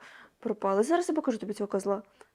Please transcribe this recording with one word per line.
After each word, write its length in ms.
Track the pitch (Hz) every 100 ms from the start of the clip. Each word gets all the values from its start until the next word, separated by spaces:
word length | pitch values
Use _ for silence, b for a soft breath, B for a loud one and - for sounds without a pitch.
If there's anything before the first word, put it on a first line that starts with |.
| B B B _
пропали. 440 | 233 208 294 294
Зараз 260 | 247 349 349
я 60 | 311
покажу 220 | 277 226
тобі 160 | 190
цього 140 | 208 202
козла. 360 | 196 196 202 - b b